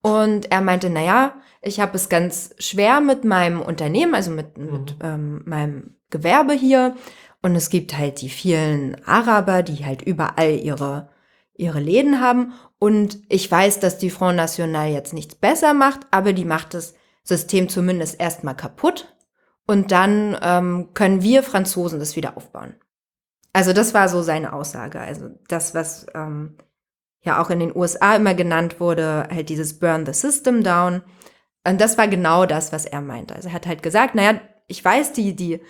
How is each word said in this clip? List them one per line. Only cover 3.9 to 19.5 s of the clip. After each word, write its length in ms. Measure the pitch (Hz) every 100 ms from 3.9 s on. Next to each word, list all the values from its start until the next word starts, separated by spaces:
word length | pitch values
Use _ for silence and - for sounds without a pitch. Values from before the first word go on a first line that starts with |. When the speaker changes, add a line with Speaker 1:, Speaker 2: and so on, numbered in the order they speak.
| 196 339
Speaker 1:
also 160 | 233 180
mit, 260 | 156 151 -
mit, 420 | 151 143 139 147
Speaker 2:
Mhm. 40 |
Speaker 1:
ähm, 400 | 160 151 147 147
meinem 520 | - 156 147 143 - _ _
Gewerbe 460 | 156 160 277 285
hier. 420 | 285 262 262 254 254 - - - _
Und 120 | 180
es 140 | 175 151
gibt 280 | 180 175 147
halt 260 | 143 139
die 80 | 131
vielen 680 | - 185 160 156 147 135 - -
Araber, 560 | 202 233 208 190 185
die 220 | 170 147
halt 160 | 143 135
überall 560 | - 160 156 - 160 151
ihre, 520 | 147 147 139 143 151 _ _ _ _
ihre 260 | 196 175 143
Läden 400 | 147 214 285 277
haben. 340 | 254 247 247 - _ _
Und 400 | 208 214 208 - _
ich 200 | 190 185
weiß, 300 | 175 196 196
dass 200 | 185 185
die 120 | 185
Front 260 | - 180 175
National 520 | 165 - 165 156 151
jetzt 240 | 143 -
nichts 220 | 160 147
besser 400 | - 202 311 311
macht, 260 | 285 269 277 -
aber 220 | 196 202
die 140 | 185 170
macht 260 | 160 -
das 200 | 170 165 _ _ _
System 460 | - 170 165 190 185
zumindest 500 | 185 180 180 160 -
erstmal 380 | 170 165 147 127
kaputt. 580 | 120 - 320 349 - _ _ _ _